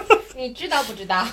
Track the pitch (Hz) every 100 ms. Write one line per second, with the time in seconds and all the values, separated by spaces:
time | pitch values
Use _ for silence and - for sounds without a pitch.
0 | - 427 - 262 254 240 349 302 226 190
1 | 190 185 226